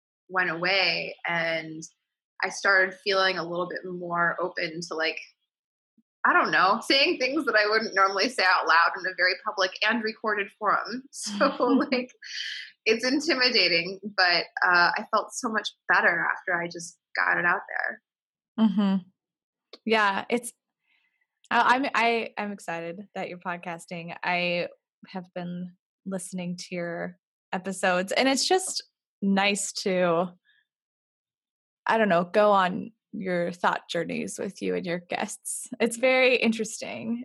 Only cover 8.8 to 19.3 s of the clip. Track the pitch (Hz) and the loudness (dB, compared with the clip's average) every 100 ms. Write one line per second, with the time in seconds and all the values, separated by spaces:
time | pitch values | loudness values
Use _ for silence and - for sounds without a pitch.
8.8 | 170 - 180 185 180 190 214 202 185 - | 6 2 -6 0 0 0 -4 0 -2 0
9.8 | 214 233 220 220 220 208 202 - 208 165 | 0 0 -2 -4 -2 -2 -4 -4 0 0
10.8 | - 247 - - - 208 285 - 254 269 | 0 -10 -12 -12 -8 0 0 2 4 4
11.8 | 302 247 247 _ - - - - - - | 4 -2 -4 _ -14 -10 -10 -10 -16 -6
12.8 | - 226 254 285 294 262 247 220 180 170 | 0 0 2 0 0 0 2 4 2 2
13.8 | 170 196 208 202 180 170 - - 185 180 | -2 -8 -6 0 2 2 -2 -2 4 6
14.8 | 170 - 220 214 190 - 240 220 208 - | 4 2 -2 -2 -2 -6 -4 -4 -6 -6
15.8 | - 185 208 170 156 - - 175 170 170 | 0 4 4 2 0 -4 -4 -4 -4 -8
16.8 | 170 - _ - 180 175 175 185 - - | -14 -16 _ -2 0 2 2 0 -2 -6
17.8 | - 220 _ _ _ _ _ - 220 185 | -6 -8 _ _ _ _ _ 2 2 4
18.8 | 202 190 - _ _ | 2 2 -2 _ _